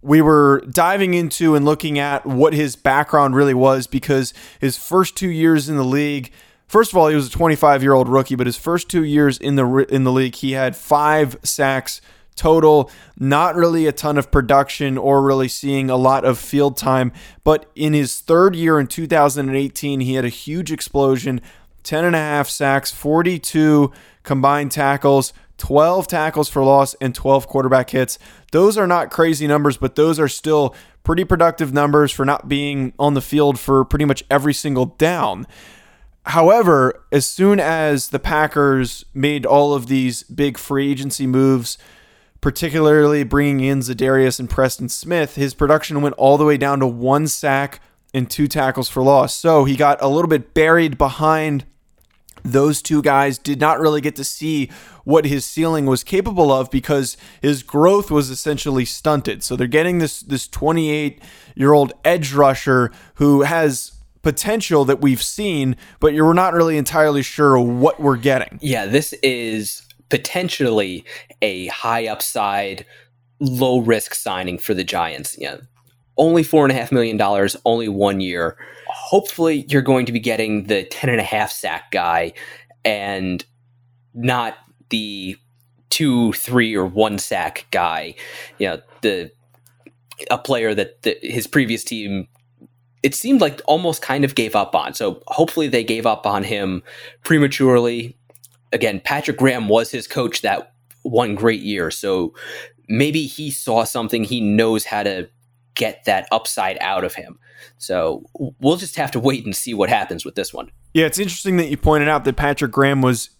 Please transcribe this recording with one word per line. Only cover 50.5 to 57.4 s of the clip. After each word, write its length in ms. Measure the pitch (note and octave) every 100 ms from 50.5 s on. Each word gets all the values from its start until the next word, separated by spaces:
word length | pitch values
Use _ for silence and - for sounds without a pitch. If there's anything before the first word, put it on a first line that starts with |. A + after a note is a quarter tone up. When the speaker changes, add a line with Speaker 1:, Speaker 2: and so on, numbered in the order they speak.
Speaker 1:
buried 440 | - D#3 E3 D#3+ C3
behind 680 | C#3 B2+ D#3 D#3 D#3 C#3+ - _ _ _ _ _ - - -
those 360 | C3 C#3+ D3
two 200 | - D3+
guys, 360 | D3 C#3 C#3 B2+
did 220 | - C#3
not 200 | D3+ D3
really 220 | D#3 D3+
get 160 | D3 D3
to 60 |
see 460 | C#3 - D#3 D#3 C3+ - - - -
what 180 | D#3
his 220 | D3 C#3+ -
ceiling 400 | - E3 D#3+ C#3
was 180 | B2+
capable 480 | - F#3+ G3+ F#3+ D3+
of 180 | C3 B2+
because 460 | C#3 - C#3+ C3 - - -